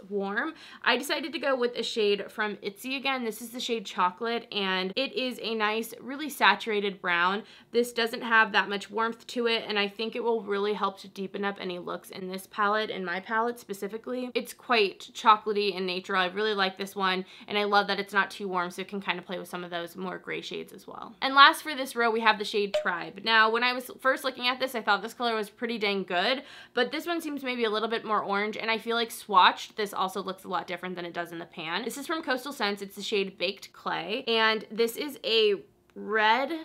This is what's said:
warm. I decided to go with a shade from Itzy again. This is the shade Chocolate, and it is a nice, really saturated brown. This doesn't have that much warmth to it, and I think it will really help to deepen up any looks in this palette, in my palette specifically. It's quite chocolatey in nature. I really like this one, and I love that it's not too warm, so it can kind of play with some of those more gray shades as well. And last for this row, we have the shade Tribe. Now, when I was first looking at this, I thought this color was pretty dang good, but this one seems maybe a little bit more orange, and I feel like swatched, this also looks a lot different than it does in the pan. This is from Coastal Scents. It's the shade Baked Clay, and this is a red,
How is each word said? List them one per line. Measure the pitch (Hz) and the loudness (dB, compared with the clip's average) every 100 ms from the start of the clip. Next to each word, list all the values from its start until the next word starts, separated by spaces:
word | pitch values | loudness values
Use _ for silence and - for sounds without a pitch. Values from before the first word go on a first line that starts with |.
| 185 | -8
warm. | 202 196 208 311 311 - - | -4 -2 -2 -4 -6 -14 -2
I | - 233 | 2 2
decided | 285 302 285 | 2 -4 -4
to | 254 | -4
go | 277 262 | -2 0
with | 240 240 | 0 -2
a | |
shade | 220 233 208 202 - | -4 0 2 2 -2
from | - 214 196 | -4 -4 -4
Itzy | - 196 254 269 | -8 -10 -8 -6
again. | 269 262 | -2 -2
This | 226 208 | -4 -6
is | 240 | -10
the | 247 | -8
shade | 240 226 196 | -4 -4 -4
Chocolate, | - 185 190 226 233 - | 0 0 0 -2 -4 -4
and | 202 196 185 185 220 | -2 0 0 0 0
it | 269 | -2
is | - 254 220 | -2 -4 -4
a | 208 226 214 | -4 -2 0
nice, | 220 226 - | 0 -4 -10
really | 233 277 302 | -12 -8 -8
saturated | - 196 202 - 208 202 190 | 4 6 6 2 0 0 -2
brown. | 185 175 180 202 - - - | 0 2 4 2 -4 -16 -2
This | 233 240 | 0 2
doesn't | 233 226 240 | 2 -2 -2
have | 240 226 214 | 4 6 6
that | 208 185 | 4 2
much | 202 - | -2 -4
warmth | 208 226 233 - | -2 -2 -2 -8
to | 247 233 | -2 2
it, | 226 - | 0 0
and | 208 | 0
I | 202 | 0
think | 202 220 240 | -2 -6 -2
it | |
will | 226 226 | 0 0
really | 202 202 208 | 0 0 0
help | 196 202 196 | 0 -2 -4
to | 196 | -10
deepen | 202 190 196 | -8 -6 -4
up | 202 196 | -4 -4
any | 190 175 | -6 -6
looks | 170 180 - | -6 -8 -10
in | - 185 | -10 -8
this | 190 - | -8 -8
palette, | - 202 214 220 | 0 2 2 0
in | 185 | -4
my | 180 180 | -4 -4
palette | 214 220 233 233 | -2 0 0 -4
specifically. | - 196 196 220 247 247 254 | -8 -8 -6 -8 -6 -6 -4
It's | 233 247 | -4 -6
quite | - - 233 196 - - | -6 2 4 4 0 -14
chocolatey | - 240 214 214 202 208 180 | 2 6 6 4 0 0 0
in | 190 | -2
nature. | 180 190 196 | -4 -2 0
I | 180 | 0
really | 190 214 | 0 0
like | 202 190 185 | 2 0 0
this | 196 208 | -8 -2
one, | 190 185 185 - - | 0 0 -4 -12 -4
and | 208 | -2
I | 208 | 4
love | 202 196 | 4 4
that | 196 | 0
it's | 196 | 0
not | 208 185 | 0 0
too | - 202 | -2 -4
warm, | 185 175 | -2 -2
so | 180 | -4
it | 185 | -8
can | 202 | -6
kind | 190 175 | -4 -4
of | 180 | -4
play | 180 | -8
with | 180 | -6
some | 180 175 | -8 -6
of | |
those | 175 170 185 | -6 -8 -8
more | 185 170 | -8 -8
gray | 160 160 | -8 -8
shades | 165 170 160 | -8 -10 -10
as | - - | -14 -18
well. | - - 220 | -16 -16 -6
And | 269 277 | 4 10
last | 285 320 | 10 10
for | 311 285 | -2 -6
this | 262 233 | -4 0
row, | 233 | 2
we | 226 | 4
have | 226 202 | 4 4
the | 208 | 2
shade | 214 202 202 | 0 0 0
Tribe. | 202 175 165 185 214 | 0 -2 -6 -6 2
Now, | 226 220 | 6 6
when | 233 | 4
I | 247 | 0
was | 247 247 - | 0 -6 -2
first | 262 285 | 0 0
looking | 269 262 247 | -2 -2 -2
at | 247 | 0
this, | 254 | -2
I | 240 | -2
thought | 220 202 | 0 0
this | 220 | 0
color | - 240 220 | -4 -2 0
was | 202 | -4
pretty | - 233 233 | -6 -4 0
dang | 208 196 | 0 0
good, | 185 180 202 262 - - - | 0 0 2 0 -4 -18 -6
but | - 240 | 0 0
this | 294 311 | 0 -4
one | 339 | -4
seems | 311 285 | -4 -6
maybe | 269 247 226 | -4 0 0
a | |
little | 214 220 | 0 0
bit | 226 220 | -2 0
more | 208 | 0
orange, | 175 196 214 208 | 0 0 0 -2
and | 226 | -2
I | 220 | -2
feel | 233 233 | -2 -2
like | 233 | -2
swatched, | - - 190 202 262 - - | -6 2 6 8 6 -2 -6
this | 202 | -4
also | - 185 196 | -2 -4 -4
looks | 185 185 190 | -6 -8 -6
a | |
lot | 180 - | -6 -4
different | 175 180 175 | -8 -8 -8
than | |
it | 175 | -8
does | 175 170 | -6 -6
in | 170 | -8
the | 170 | -12
pan. | - 160 175 | -10 -6 -4
This | 240 269 | -4 -6
is | 269 | -6
from | 330 | -4
Coastal | 320 247 277 | -2 -4 -4
Scents. | 277 208 202 | -2 -2 -2
It's | 196 - | -6 -10
the | |
shade | 196 208 196 185 | -2 0 -2 -2
Baked | 180 196 - | -4 -4 -12
Clay, | - 185 160 165 233 254 | -12 -6 -4 -4 -4 0
and | 226 220 220 202 | 4 4 2 -2
this | 214 233 - | 0 0 0
is | 294 277 - | -8 -6 0
a | 226 214 196 - _ _ 196 | 4 4 2 -4 _ _ -14
red, | 196 220 214 233 277 320 | -2 2 4 4 2 -4